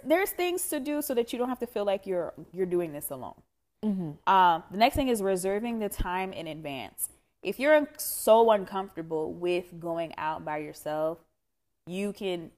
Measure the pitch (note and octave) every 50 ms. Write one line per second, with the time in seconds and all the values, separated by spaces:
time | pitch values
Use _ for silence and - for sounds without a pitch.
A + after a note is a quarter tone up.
0 | - C4 D#4 F4+ G4 G4 - - F4+ F4+ F4 F#4 - - D#4 D4 B3+ D4 D4 D4
1 | D4 - B3+ A#3 A#3 - - A#3 B3 B3+ B3+ - A#3+ - - G#3+ G#3 G3+ G3 G3
2 | - G3 F#3 F3 D#3+ - - - - - - F3+ F#3+ F3+ F3+ F3 F3 D#3+ C#3+ D3
3 | - - C#3+ C3 A#2 - - - - _ _ _ _ _ _ _ - G#3+ G3 F#3+
4 | F3 D3+ D3 - - F3 G3 F#3+ F3+ F3 E3 E3 - - F3 G3 A3+ C#4 - D4+
5 | C4+ B3+ A#3+ G#3 F#3+ G3 F#3+ F3+ F3 F#3+ G3 G#3 A#3 A#3+ A#3 A3 G#3+ G3 - -
6 | - F#3 F3+ F#3 F#3+ F#3+ - - E3 D#3+ D3+ D#3 D#3 C#3+ C#3 B2+ G#2+ - - -
7 | - - - _ _ _ _ _ - - G3+ - C4 D4+ D#4 D4+ D4 - - -
8 | - - - - - A3 A3 A3+ A#3 A3+ G#3+ G3+ F#3 - G3+ F#3+ G3 G3 - E3
9 | E3 D#3+ D#3+ D#3 D#3 - E3+ E3+ F3 F3 F3+ F3 F3+ - E3+ E3 E3 E3+ E3 E3+
10 | E3 D#3+ - - D#3 D#3 D#3 - D#3+ D#3 D3+ D3+ D3+ D3+ D3+ - - D3+ D3+ D#3
11 | D#3 D#3+ E3+ - _ _ _ _ _ _ _ _ _ _ _ _ _ E3 F3 F#3+
12 | G3+ G#3 G3+ - G#3 F#3+ F3+ F3 E3 - -